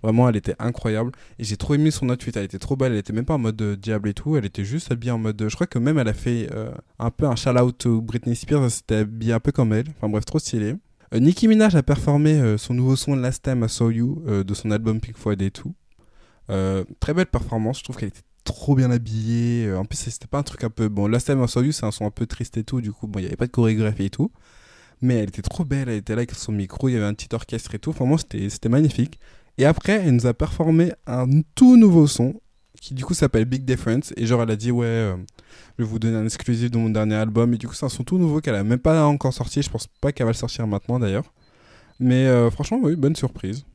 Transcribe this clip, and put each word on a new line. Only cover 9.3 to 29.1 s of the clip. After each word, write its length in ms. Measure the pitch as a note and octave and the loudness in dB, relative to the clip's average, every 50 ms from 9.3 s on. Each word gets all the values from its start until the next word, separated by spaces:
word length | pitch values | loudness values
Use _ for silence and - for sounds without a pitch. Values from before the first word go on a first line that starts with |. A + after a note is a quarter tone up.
| A#2 | 0
un 60 | A2+ | 0
peu 120 | - - | 0 0
comme 220 | - - B2+ A2 G#2+ | 0 2 2 2 2
elle. 140 | G#2+ B2+ D#3 D3+ - | 0 -2 -4 -8 -6
Enfin 120 | - G#2+ | -4 -2
bref, 160 | G#2 G#2+ A2 | -2 -2 -4
trop 120 | - - D#3 | -2 -4 -4
stylé. 380 | - - - A2+ G#2 G#2 C3 F#3+ _ _ _ _ _ _ - | -4 -2 -4 -2 -2 -2 -4 -6 _ _ _ _ _ _ 0
Euh, 40 | A2+ | 4
Nicki 280 | B2 D3+ F#3 - - A3 | 4 4 4 4 4 4
Minaj 280 | A3 G#3+ A3 G#3+ F3 | 6 6 6 6 4
a 60 | D#3 | 4
performé, 580 | C#3 - C#3+ - - - C#3+ C#3+ D3+ D#3 D#3 D3+ | 2 2 0 0 2 2 2 4 4 4 4 4
euh, 200 | C3 A2+ G#2+ G#2 | 4 2 2 0
son 160 | - - B2 | -2 -4 -2
nouveau 200 | B2 B2+ B2+ C3+ | 0 2 2 2
son 200 | C3 - - C#3 | 0 0 -2 -2
Last 260 | C3+ B2 B2 B2+ - _ | 0 0 -2 -4 -4 _
Time 200 | C#3 C3 B2 A#2 | -2 -2 0 0
I 40 | A2 | -2
Saw 200 | - - A#2+ A#2 | 0 0 0 2
You, 340 | A2+ A2+ A#2 B2+ D3 D#3+ E3 C#3+ | 2 2 0 -2 -2 -4 -4 -2
euh, 160 | G#2 G2 F#2+ | -2 -2 0
de 100 | F#2+ G2+ | -2 -4
son 160 | - - A2 | -4 -2 -2
album 320 | G#2 G#2 A2+ A2 A2 A2 | -2 0 0 -2 -2 -2
Pink 160 | - - - - | -4 -8 -12 -8
Floyd 240 | - G#2+ G#2 F#2+ | -4 -4 -2 0
et 80 | G2 G2 | -2 -4
tout. 240 | - - - - F3 _ _ _ _ _ _ - _ - - _ _ _ - - | -4 -6 -12 -12 -14 _ _ _ _ _ _ -20 _ -20 -20 _ _ _ -10 -6
Euh, 320 | G#2 F#2+ F#2+ F#2+ F#2+ F#2+ F2+ - - _ | -4 -2 0 0 -2 -2 -4 -6 -6 _
très 160 | - - D3 | -4 -2 0
belle 100 | E3+ - | 0 0
performance, 540 | - - A#2+ - - B2 A2+ G#2+ A2 B2+ - | 0 -2 -4 -4 -2 -4 -2 -2 -2 -4 -6
je 40 | - | -10
trouve 140 | - B2+ - | -14 -10 -8
qu'elle 120 | A#2+ G2 | -8 -10
était 120 | - - _ _ _ _ _ | -10 -14 _ _ _ _ _
trop 320 | - - - - - C#3+ | -10 -10 -8 0 2 2
bien 140 | C3 C3 B2 | 4 4 2
habillée. 760 | B2 A#2+ A#2 A2+ A2 A2 A2 A2+ A#2 A#2 A#2+ A#2+ A#2+ A#2+ A#2 G#2 | 2 0 -2 -2 -6 -4 -2 -2 0 0 0 0 0 0 -2 -2
Euh, 100 | F#2+ F#2 | -2 -2
en 80 | F#2+ | -4
plus, 120 | G#2+ - - | -6 -6 -8
c'était 280 | - B2 A2+ - - | -8 -10 -10 -12 -12
pas 140 | - - C#3 | -6 -4 -4
un 40 | C#3+ | -4
truc 200 | - - - - | -4 -8 -6 -6
un 80 | A2+ | -6
peu, 180 | - - A2 A2 | -4 -2 -2 -2
bon, 160 | G#2+ G2+ G2+ | 0 0 0
Last 220 | G#2 A2+ A#2+ - - | 2 0 0 0 0
Time 160 | C#3+ C3+ B2 | 0 2 0
I 40 | A#2+ | 0
Saw 140 | - B2 | 0 0
You, 100 | B2 C#3+ | 0 0
c'est 140 | D3+ - - | 0 -2 -4
un 60 | G#2+ | -6
son 160 | G#2 - A2 G#2 | -4 -4 -6 -6
un 40 | |
peu 140 | - - A#2 | -4 -4 -6
triste 320 | A2 - - A#2 - - A#2 | -6 -6 -10 -10 -8 -6 -8
et 60 | A2 | -6
tout, 180 | - - C3 | -4 -6 -4
du 100 | A#2 G#2+ | -4 -6
coup, 140 | G#2 _ - | -8 _ -10
bon, 140 | G#2+ G2+ G2+ | -8 -6 -6
il 40 | F#2 | -6
y 20 | F#2+ | -6
avait 80 | - | -4
pas 100 | - A#2 | -4 -4
de 60 | B2 | -4
chorégraphie 540 | - - A#2 A2+ A2 G#2+ A2 G#2+ G#2+ - G2 | 0 2 2 2 2 2 0 -2 -2 -2 -4
et 40 | G2 | -4
tout. 220 | - - C#3+ G#3+ _ - - _ _ - - - - - - _ _ _ | -2 -2 -2 -4 _ -10 -20 _ _ -20 -20 -20 -20 -20 -20 _ _ _
Mais 140 | - B2 B2 | 0 0 2
elle 160 | A#2 G#2+ F#2+ | 2 0 -2
était 140 | - - G2 | -6 -8 -10
trop 200 | - - - F3 | -10 -6 -6 -4
belle, 260 | C3+ C#3 C#3 C3+ B2+ | -4 -2 -4 -2 -4
elle 80 | A2+ G#2 | -4 -6
était 180 | G2+ - G#2+ | -4 -4 -4
là 60 | A2+ | -4
avec 100 | A#2+ A2+ | -4 -4
son 200 | - - - - | -6 -12 -8 -4
micro, 380 | G#2+ G#2 G2 F#2 - - - C3 | -4 -4 -4 -6 -6 -2 -2 0
il 40 | B2 | 0
y 20 | |
avait 100 | A2+ G#2 | 0 0
un 80 | G#2 G#2 | -2 -4
petit 200 | - - - - | -6 -8 -8 -8
orchestre 420 | A2+ - - - A2+ - - - | -8 -8 -8 -10 -10 -8 -10 -12
et 40 | G#2+ | -8
tout. 120 | - D#3 | -8 -8
Enfin, 140 | D#3 - C3 | -4 -2 0
moi, 120 | B2+ D3 D#3+ | 2 2 0
c'était, 320 | - _ - G#2 F#2+ G2+ | 0 _ -8 -6 -6 -6
c'était 180 | - - - A2+ | -6 -4 -2 2
magnifique. 520 | A#2 C#3 D#3 D3 B2 - A#2 - | 4 4 4 2 2 0 -2 -2